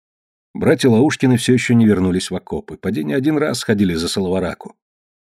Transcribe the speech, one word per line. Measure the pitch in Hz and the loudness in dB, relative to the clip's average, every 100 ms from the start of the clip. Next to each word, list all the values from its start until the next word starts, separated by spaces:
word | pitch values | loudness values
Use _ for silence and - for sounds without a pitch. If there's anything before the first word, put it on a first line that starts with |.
| _ _ _ _ _ | _ _ _ _ _
Братья | - 95 156 131 | -4 0 2 4
Лаушкины | 110 147 - 131 123 | 4 2 2 0 0
всё | - | 2
ещё | 127 - | 0 2
не | 120 113 | 2 4
вернулись | 95 92 90 - | 2 2 -2 -4
в | 92 | -10
окопы. | - 78 - 80 | -8 -10 -10 -10
Поди | 87 120 | -6 -6
не | 151 | -4
один | 139 135 151 | -2 -2 -2
раз | 151 135 | -2 -4
ходили | - 107 98 | -2 0 0
за | 82 85 | 0 -4
Соловараку. | - 92 92 90 - - - _ _ _ _ | -4 -2 -2 -4 -8 -16 -20 _ _ _ _